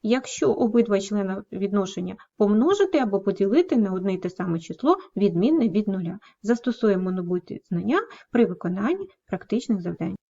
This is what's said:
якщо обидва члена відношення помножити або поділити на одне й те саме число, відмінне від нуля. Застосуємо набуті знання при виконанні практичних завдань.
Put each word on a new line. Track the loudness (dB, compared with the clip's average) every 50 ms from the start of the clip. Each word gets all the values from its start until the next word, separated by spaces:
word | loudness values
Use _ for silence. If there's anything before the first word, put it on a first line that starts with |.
| 2
якщо | 0 0 0 -2 -8 -4 0 2 2 2
обидва | 2 0 2 4 2 2 4 0 -2
члена | 0 -2 -4 -2 -2 -2 -6 -8 -10 _
відношення | -8 -6 -4 -2 0 -2 -2 -2 -6 -8 -8 -8 -10 -12 -18 _ _
помножити | _ 2 4 4 4 4 4 4 2 2 2 2
або | 0 2 2 0 0
поділити | 0 -2 0 0 0 2 4 2 2 4 2
на | 2 2 2 0
одне | -2 -2 -2 -2
й |
те | -2 -4 -8
саме | -6 -6 -4 -2 -2 -4
число, | -4 -10 -10 -2 2 2 2 2 -2 -10 _
відмінне | 2 2 2 2 2 2 4 4 4 2 2
від | 0 0 -2
нуля. | 0 -4 -4 -4 -6 -8 -10 _ -20 _ _ -2
Застосуємо | -2 -2 0 0 -6 -4 0 2 2 2 2 0 -2
набуті | -4 -4 -4 -4 -4 -4 _ -8 -14 -14 _ _
знання | -4 -4 0 0 0 0 -2 -4 -16 -20 -18 _
при | 2 2 2
виконанні | 2 0 -6 -4 -4 -4 -2 -2 -2 -2 -4 -6 -14 _ _ _
практичних | _ -8 -8 -6 _ -4 -4 -2 -2 -4 -2
завдань. | -2 -8 -6 -6 -6 -8 -8 -10 _